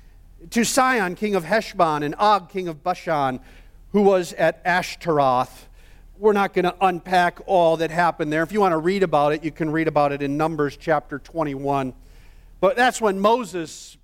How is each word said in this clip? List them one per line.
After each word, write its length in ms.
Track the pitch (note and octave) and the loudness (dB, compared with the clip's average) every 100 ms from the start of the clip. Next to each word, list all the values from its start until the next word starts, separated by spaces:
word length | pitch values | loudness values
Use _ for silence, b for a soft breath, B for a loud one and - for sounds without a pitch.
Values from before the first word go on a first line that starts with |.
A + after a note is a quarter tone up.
| b b b - E3+ | b b b -20 -6
"To 120 | A#3 | -2
Sihon, 520 | A3 - B3+ B3+ F3+ F3 | 0 2 2 2 -2 -4
king 180 | G#3+ | -4
of 120 | G3 D#3+ | -2 -2
Heshbon, 580 | A3 - G3 E3 D3 | -2 -2 0 0 2
and 100 | D3 - | -4 0
Og, 280 | G#3 G3+ F3 | 2 2 0
king 180 | F#3+ F3+ | -8 -8
of 160 | D#3 | -6
Bashan, 560 | F3 F3+ - D#3 C3+ B2+ b b b b - | -6 -6 -4 -2 -2 -4 b b b b -4
who 120 | G3+ | 2
was 300 | G3 F#3+ F3 | 4 4 0
at 280 | - E3 E3+ | 0 0 0
Ashtaroth." 1040 | F3+ F3 E3+ - E3+ D3+ C3+ B2 B2+ - - b b b b - | -2 -2 -4 -8 -2 2 2 2 -2 -8 -20 b b b b -2
We're 140 | G#3 | 0
not 200 | G3+ F#3+ | 2 0
gonna 220 | F#3 F3+ F3+ | 0 -2 0
unpack 600 | F#3+ F3 F3+ F#3 F3 - - | 0 0 0 2 2 -2 -2
all 300 | F#3 E3 D#3+ | 2 4 2
that 120 | D#3+ | -2
happened 420 | D#3+ F3 - D#3 | 0 0 0 -2
there. 120 | D#3 | -2
If 80 | D#3+ | -2
you 80 | G#3 | 0
wanna 180 | F#3+ D#3+ | 2 2
read 240 | D#3+ G3 | 0 0
about 320 | F#3 D3+ D3 | 0 2 2
it, 100 | D#3 | 0
you 80 | D#3+ | -4
can 200 | - D#3 | -6 -4
read 160 | D#3 D#3+ | -2 0
about 240 | D3 C#3+ | 2 0
it 100 | C#3+ | 0
in 160 | C#3+ C#3+ | -4 -2
Numbers 400 | D#3+ D#3+ C#3+ - | -2 -2 -4 -4
chapter 400 | - D3+ - C#3 | -2 -2 -2 -12
twenty-one. 760 | - E3 D3+ C3+ C#3 C#3 C3 - b b b b b - | -10 -6 -6 -4 -4 -2 -4 -8 b b b b b 0
But 160 | F#3 G3 | 0 2
that's 240 | B3+ - | 0 0
when 200 | A3 F#3+ | -2 2
Moses, 800 | G#3 A#3+ G#3 F3 D#3 - - - | 2 2 0 -8 -10 -12 -20 -20